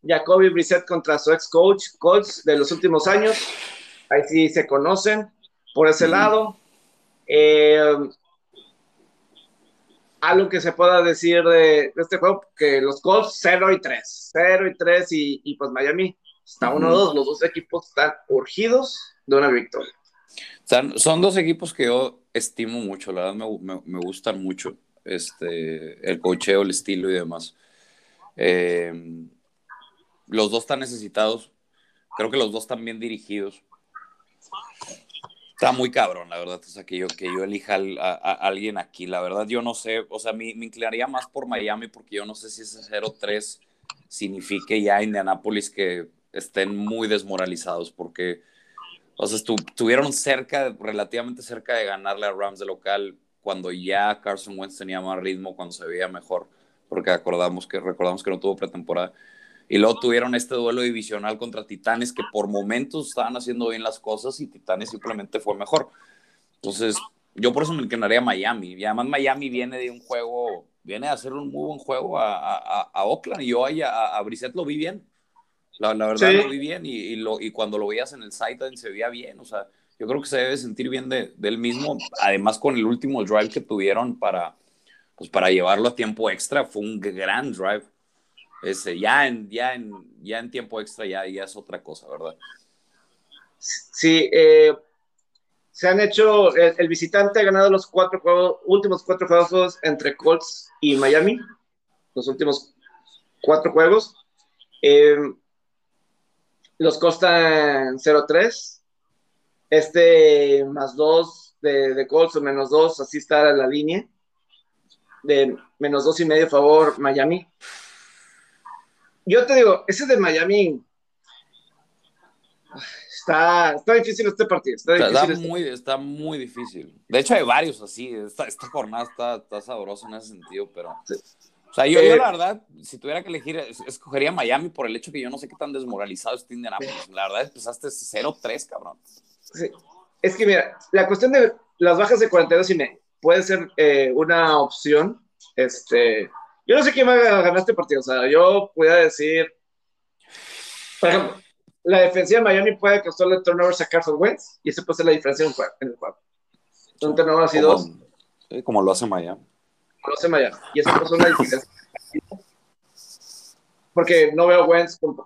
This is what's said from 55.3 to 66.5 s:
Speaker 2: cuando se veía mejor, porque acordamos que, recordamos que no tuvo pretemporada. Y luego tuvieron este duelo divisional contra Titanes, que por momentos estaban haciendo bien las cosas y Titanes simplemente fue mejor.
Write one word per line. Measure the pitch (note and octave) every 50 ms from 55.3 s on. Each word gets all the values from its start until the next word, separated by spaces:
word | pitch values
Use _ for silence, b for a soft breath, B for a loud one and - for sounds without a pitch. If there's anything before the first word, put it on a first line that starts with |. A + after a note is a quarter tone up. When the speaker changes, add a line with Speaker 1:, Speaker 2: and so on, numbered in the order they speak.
| F#2+ F#2 F#2+ F#2+ F#2
Speaker 2:
cuando | - F2+ F2
se | E2+ - F2
veía | E2 F2 F2+ F#2 F#2
mejor, | F#2 F#2 _ _ F#2 F2 - _ _ _ _ _ _ _ _ _
porque | - F#2 F2+ F#2+
acordamos | F2+ E2+ - F2+ F2 F2 F2+ F2+ F2+ F#2 F#2
que, | _ - G2
recordamos | E2+ F#2 F2+ _ F2+ F2+ F2+ G2 -
que | G2
no | F#2+ F2
tuvo | - G2 G2 G2
pretemporada. | G2 F#2 - F2+ E2+ D#2+ F2 F2 F2+ F#2 b b b b b b b b b b b b
Y | - G2+
luego | G#2 A2+ A#2 -
tuvieron | - A#2+ A#2+ A#2+ A#2+ B2 B2
este | A#2+ B2 - C3
duelo | B2 A#2+ A#2 A#2 B2
divisional | B2 B2 A#2 A2+ G#2 - G#2+ G#2 G#2 G#2+ A2 A2
contra | A#2+ A#2 A2 A2+ G#2+
Titanes, | _ G#2 F#2+ _ A2+ A2+ A#2 A#2+ B2 -
que | - G#2+ -
por | - G#2+ G2+ G2+
momentos | G#2 G2+ G2+ G2+ A2 B2 C#3 C3+ - D#3+ C#3+ -
estaban | - - A#2 A#2 B2
haciendo | B2 B2 B2 B2 A#2+ A#2+ A2+
bien | A2+ A2
las | A2+ A2+ A2 -
cosas | _ G#2+ G#2+ G#2+ A2+ B2+ C3 -
y | D3
Titanes | - _ - _ - F#2+ F#2 G#2+ A2
simplemente | - G#2 - - A2 G#2 G2 - _ A#2
fue | - G#2+ G2+
mejor. | G2 G#2 - - D#3 - - b b b b b b b b b b b b